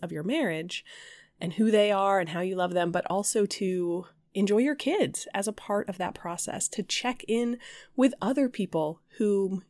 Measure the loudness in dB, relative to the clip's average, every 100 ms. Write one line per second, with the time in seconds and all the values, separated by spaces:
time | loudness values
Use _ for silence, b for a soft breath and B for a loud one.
0 | -6 -6 -2 0 0 -2 -4 -10 B B
1 | B B B -8 -4 0 4 6 6 4
2 | 4 2 0 -2 -2 0 0 2 2 0
3 | 0 -2 0 2 0 0 -2 0 0 -2
4 | -6 _ _ 0 2 4 2 0 0 2
5 | 0 -2 -6 -4 -4 -6 -4 -2 -2 -4
6 | -6 -6 -8 -6 -6 -6 -4 -4 -4 -4
7 | -4 -4 -2 0 0 -4 B B B 2
8 | 2 2 0 2 0 0 -2 0 -2 -4
9 | _ -2 2 2 0 -4